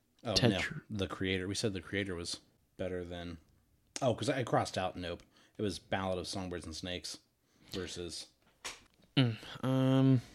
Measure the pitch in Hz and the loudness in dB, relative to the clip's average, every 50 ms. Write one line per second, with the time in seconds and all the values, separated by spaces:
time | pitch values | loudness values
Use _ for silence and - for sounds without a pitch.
0 | _ _ _ _ - 120 101 92 - 120 101 90 85 - - 151 - _ 110 101 | _ _ _ _ -4 0 2 6 6 6 6 4 0 -2 -6 -10 -10 _ -4 -4
1 | 95 - - - 98 92 92 95 92 92 101 - - 113 95 92 - - - 98 | -2 -4 -2 -2 0 0 0 0 0 -2 -4 -2 -2 -2 -2 -4 -6 -4 -2 -2
2 | 101 98 90 85 87 - - - - _ _ _ _ _ _ - 95 90 90 90 | -2 -2 -4 -6 -6 -8 -8 -10 -12 _ _ _ _ _ _ -6 -6 -4 -4 -6
3 | 90 87 87 87 87 87 85 80 _ _ _ _ _ _ _ _ _ _ _ - | -6 -8 -8 -8 -8 -10 -10 -12 _ _ _ _ _ _ _ _ _ _ _ 0
4 | - 131 113 - 113 156 143 139 123 - - 131 104 - - 101 92 92 - - | 2 2 2 2 0 0 0 0 0 2 2 2 2 2 -2 -2 -2 -2 -2 -4
5 | 90 85 87 85 - _ _ _ _ _ _ - 110 101 90 - - - - 98 | -6 -6 -6 -8 -10 _ _ _ _ _ _ -4 -2 -2 -2 -4 -6 -4 -2 -2
6 | 95 95 92 90 82 - - 101 92 87 87 87 - - 80 - - 92 90 87 | 0 0 -2 -2 -4 -6 -6 -6 -6 -6 -6 -8 -8 -8 -10 -8 -8 -6 -6 -6
7 | - - - - _ _ _ _ _ _ _ _ _ - - 98 90 85 - 90 | -8 -10 -14 -14 _ _ _ _ _ _ _ _ _ -10 -8 -8 -8 -8 -8 -8
8 | 87 85 76 - - - _ _ _ _ _ _ _ - - - - _ _ _ | -8 -8 -8 -10 -14 -14 _ _ _ _ _ _ _ -14 -14 -14 -20 _ _ _
9 | _ _ _ - 131 120 113 - - - - - - 131 131 131 131 131 131 135 | _ _ _ 2 2 2 2 -4 -10 -14 -10 -4 -2 0 2 4 6 6 6 8
10 | 135 135 131 123 - - | 8 8 8 6 4 0